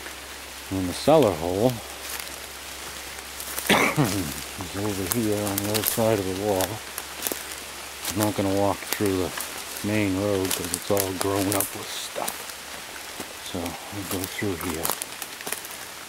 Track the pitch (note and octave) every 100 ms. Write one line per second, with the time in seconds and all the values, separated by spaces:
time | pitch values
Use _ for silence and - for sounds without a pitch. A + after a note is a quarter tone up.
0 | - - - - - - - F#2+ F2+ -
1 | - D#3 A2+ D#2 E2+ F#2+ B2+ A#2 - -
2 | - - - - - - - - - -
3 | - - - - - - - - - -
4 | A2+ G2 D#2+ C2+ - - E2+ G2 G#2 F#2+
5 | F#2 A#2+ G#2+ G#2 G#2 G2 G#2 G#2+ G2+ -
6 | A2 G#2+ F#2+ F#2 G#2 F#2 F#2+ A2 - -
7 | - - - - - - - - - -
8 | - G2+ G#2+ G2+ G2 G2 G2+ F2 - -
9 | G2+ F#2+ E2+ - - - - - G2+ G#2+
10 | G2+ F#2 G#2 G2 F#2+ - F2 F2 - G2
11 | F#2+ F#2 G2 G2 G2 G2+ - G#2+ - -
12 | - - - - - - - - - -
13 | - - - - - F2+ E2+ D#2+ - G2+
14 | F2+ F#2 G2 - G#2 E2+ F#2 D#2 D#2+ -
15 | - - - - - - - - - -